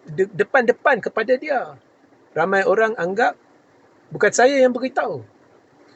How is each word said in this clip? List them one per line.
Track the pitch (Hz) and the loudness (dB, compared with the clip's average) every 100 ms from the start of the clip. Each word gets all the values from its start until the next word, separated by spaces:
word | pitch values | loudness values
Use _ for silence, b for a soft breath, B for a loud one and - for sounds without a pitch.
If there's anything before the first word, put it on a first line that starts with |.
| - | -12
de-, | 151 196 | -4 -4
depan-depan | 165 202 269 233 247 - 226 | -2 0 0 0 0 0 0
kepada | - - 220 254 | -2 -4 -2 -2
dia. | 302 262 156 135 _ _ _ _ _ | -2 -6 -6 -14 _ _ _ _ _
Ramai | 156 175 196 175 | -4 0 0 2
orang | 202 220 214 | 2 2 0
anggap, | 175 202 247 - _ _ _ _ _ _ - | -4 -2 -2 -2 _ _ _ _ _ _ -14
bukan | 156 208 | 0 0
saya | 214 254 277 | 4 4 6
yang | 254 | 2
beritahu. | 240 254 - 269 143 110 _ _ _ _ _ _ | 2 -6 -4 -4 -6 -12 _ _ _ _ _ _